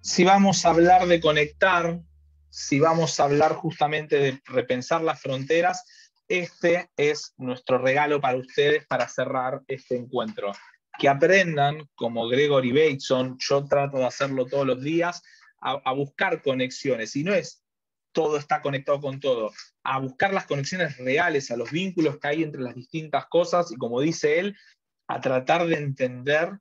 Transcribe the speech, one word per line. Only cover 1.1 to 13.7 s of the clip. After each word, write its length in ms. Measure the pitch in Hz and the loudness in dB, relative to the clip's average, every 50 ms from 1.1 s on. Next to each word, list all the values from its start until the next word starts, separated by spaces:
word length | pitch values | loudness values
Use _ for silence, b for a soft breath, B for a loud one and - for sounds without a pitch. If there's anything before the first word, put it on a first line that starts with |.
| 175 170 | 2 4
conectar, 800 | 160 156 151 151 147 147 - - 196 190 175 170 170 170 170 170 165 _ _ _ _ _ _ _ _ _ | 4 2 2 2 0 0 0 2 2 4 4 2 0 0 -4 -6 -12 _ _ _ _ _ _ _ _ _
si 320 | - - - - 151 139 | -16 -14 -4 -2 2 4
vamos 400 | 151 165 165 165 165 147 - - | 4 4 4 2 0 -2 0 0
a 40 | 147 | 0
hablar 280 | 143 143 147 151 156 165 | 2 4 4 4 2 2
justamente 640 | - - 160 - - 151 147 151 151 151 151 156 | -2 -6 -6 -2 -2 -2 -2 0 -4 -2 0 2
de 240 | 143 143 135 131 135 _ | 2 2 2 0 -4 _
repensar 560 | - 127 131 120 - 127 127 123 - 165 165 160 | -4 -2 -2 0 0 -4 -4 -2 -2 -2 0 0
las 180 | 160 151 147 | -2 -4 -4
fronteras, 640 | - - 135 131 135 139 160 165 170 180 180 180 - b b b b b b _ _ | -6 -6 -6 -6 -2 0 0 2 2 2 0 -2 -10 b b b b b b _ _
este 640 | _ 180 180 175 170 _ _ - 170 170 175 180 _ _ | _ -4 -4 -4 -6 _ _ 0 2 2 2 -2 _ _
es 380 | - 147 147 151 143 - - _ | 0 0 0 0 -2 -8 -16 _
nuestro 400 | _ 131 127 123 127 _ - 131 | _ -8 -8 -8 -8 _ 0 0
regalo 420 | 123 127 131 135 143 147 147 147 143 | 2 2 2 2 2 2 2 0 0
para 200 | 139 131 127 127 | 0 0 -2 -2
ustedes 480 | 127 - - - 143 147 151 151 147 | -4 -6 -2 0 2 2 2 0 -2
para 220 | _ 143 123 120 - | _ -2 -2 -2 -4
cerrar 520 | - - 127 131 135 131 127 131 135 139 _ | -2 -6 -4 -4 -2 -4 -4 -4 -6 -8 _
este 280 | _ 135 131 _ _ 127 | _ -12 -12 _ _ -6
encuentro. 580 | 123 120 123 135 123 113 110 107 - 101 101 101 B B B B B _ _ - - | -6 -6 -6 -4 -4 -4 -4 -6 -6 -8 -8 -8 B B B B B _ _ -8 0
Que 120 | - 139 | 2 2
aprendan, 760 | 139 139 165 160 185 196 185 170 160 147 143 143 151 156 151 _ _ | 4 4 4 4 4 4 4 2 0 0 0 0 0 -4 -12 _ _
como 340 | - - 117 117 117 117 113 | -6 -6 -6 -4 -4 -2 0
Gregory 440 | 123 131 147 147 143 135 127 123 123 | 2 2 2 4 4 2 2 2 2
Bateson, 640 | 147 160 156 139 131 - - 131 127 131 131 127 - | 4 4 4 2 -2 -2 0 0 0 0 -2 -4 -8
yo 280 | - - 139 139 143 | -2 0 0 0 0
trato 320 | 143 | 0